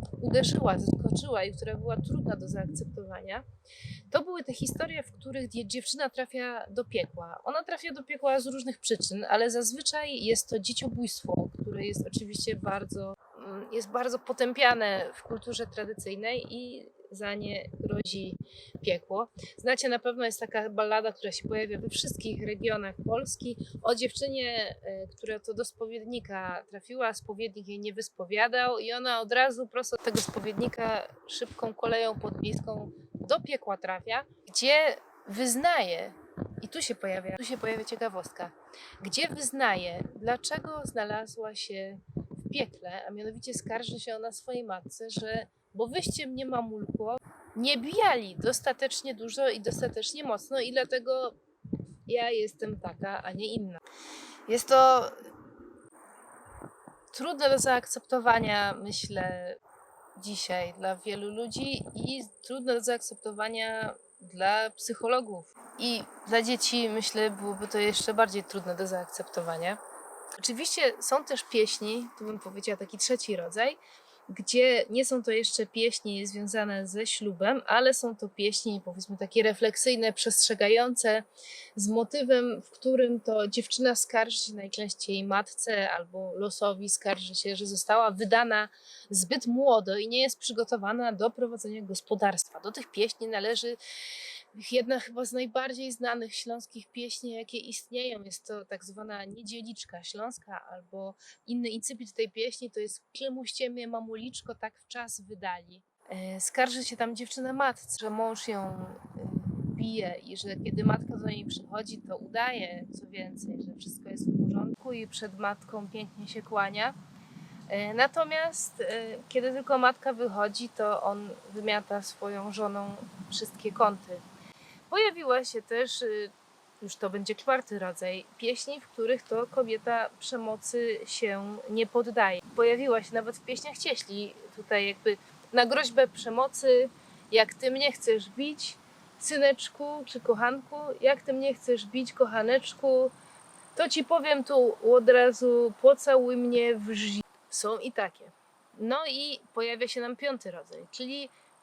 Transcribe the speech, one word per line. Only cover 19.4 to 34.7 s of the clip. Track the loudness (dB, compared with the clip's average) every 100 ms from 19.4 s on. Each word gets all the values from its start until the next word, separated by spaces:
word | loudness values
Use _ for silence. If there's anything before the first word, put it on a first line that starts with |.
| -18 -6
Znacie, | 0 0 0
na | 0
pewno | -2 -2 -2
jest | -4
taka | -4 -4 -2
ballada, | 0 2 2 0
która | -4 -8
się | -6 -4
pojawia | -4 -4 -6
we | -6
wszystkich | -4 -4 -4 -6 -6 -6
regionach | -2 -2 -2 -4 -6 -2
Polski, | -2 -2 -6 -6 -8 -10 -2
o | 2 2
dziewczynie, | 2 -2 -4 -2 -2 -2 -4 -6
e, | -10 -10 -12
która | -12 -8 -8
to | -6
do | -6 -6
spowiednika | -8 -8 -8 -8 -10 -8 -8 -6 -8 -10
trafiła, | -16 -12 -2 -2
spowiednik | -2 -8 -8 -8 -8 -12
jej | -8
nie | -8
wyspowiadał | -8 -10 -10 -4 2 2 4 2 0
i | -4
ona | -4 -2 -2
od | 2
razu | 4 4 2 -4
prosto | -4 -4 -4
od |
tego | 0 0
spowiednika | 0 -4 -4 -2 -2 -2 -2 -2 -6 -14 -14
szybką | -8 -8 -6 -8
koleją | -4 0 2 0 -2
podmiejską | -6 -4 -2 -2 -4 -6 -8 -14 -14
do | -6 0 0
piekła | 2 -6 -4 -6
trafia, | -4 -6 -4 -4 -4 -14 -8
gdzie | 0 6